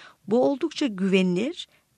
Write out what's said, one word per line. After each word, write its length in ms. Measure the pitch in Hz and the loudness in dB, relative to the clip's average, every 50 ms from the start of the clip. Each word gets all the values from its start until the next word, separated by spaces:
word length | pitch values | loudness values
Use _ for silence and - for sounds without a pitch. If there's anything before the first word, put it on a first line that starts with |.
| - - - _ _ - | -20 -20 -20 _ _ 0
Bu 240 | 202 240 262 277 | 2 2 2 2
oldukça 360 | 285 262 - 320 - - 302 262 | 0 0 -4 -6 -4 -2 -4 -4
güvenilir 800 | 208 180 190 196 185 190 190 185 175 175 214 277 359 - - - _ _ _ _ _ | -2 -2 -2 2 2 4 4 2 0 0 -2 -4 -6 -10 -16 -18 _ _ _ _ _